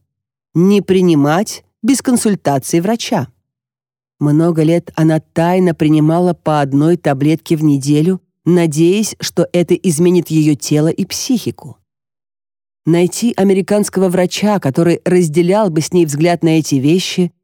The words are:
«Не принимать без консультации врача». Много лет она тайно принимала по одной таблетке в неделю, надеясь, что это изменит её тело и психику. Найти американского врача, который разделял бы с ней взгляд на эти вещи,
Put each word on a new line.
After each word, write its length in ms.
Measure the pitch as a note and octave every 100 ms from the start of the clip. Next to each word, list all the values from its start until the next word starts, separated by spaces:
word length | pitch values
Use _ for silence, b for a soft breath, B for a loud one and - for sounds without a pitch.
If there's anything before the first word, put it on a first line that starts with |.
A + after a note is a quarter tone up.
| _ _ _ _ _
«Не 280 | D#3 F#3 G3+
принимать 840 | - F#3+ F3+ D3+ C#3+ D#3+ A3 - - _
без 200 | A3 C4
консультации 800 | - A#3+ A3 F#3 - C#3 - E3
врача». 480 | F3+ A#3 - G3 A#2 _ _ _ _ _ _ _ _ -
Много 440 | D3 D3 E3+ D#3+
лет 280 | D#3 E3+ - -
она 240 | D#3+ D#3+
тайно 560 | - - E3+ F#3 F3+ D#3
принимала 580 | D#3 D#3 D3+ E3+ F3+
по 280 | E3+ - D3+
одной 340 | C#3+ C#3 D#3 F3
таблетке 600 | D#3 C3+ D3 D#3+ - D#3+
в 60 |
неделю, 580 | D#3 C#3+ C3+ D3 E3 F#3 _ _ -
надеясь, 720 | F3 E3+ D3 E3+ G3+ G#3+ -
что 300 | - - -
это 220 | F3 E3+
изменит 560 | F3 F#3+ D3 F3 F3+ E3
её 260 | D#3+ D3+ D3
тело 320 | - D3+ D#3+
и 160 | -
психику. 720 | G3+ - - B3 - - C#3 - _ _ _ _ _ _ _ _ _ _ -
Найти 480 | E3+ F3 - A#3 -
американского 720 | G3 F#3+ F3+ G#3 G3 F#3+ F#3+
врача, 520 | F3+ F3+ - G#3 G3+
который 420 | - D3+ E3+ D#3+
разделял 640 | - F3+ E3+ D3+ F3 G3+ G#3
бы 120 | D#3+
с 100 | D#3
ней 140 | F3 D#3+
взгляд 380 | C#3+ E3+ E3+
на 160 | E3 D#3+
эти 160 | - C#3
вещи, 580 | C#3 F3+ - - F3 -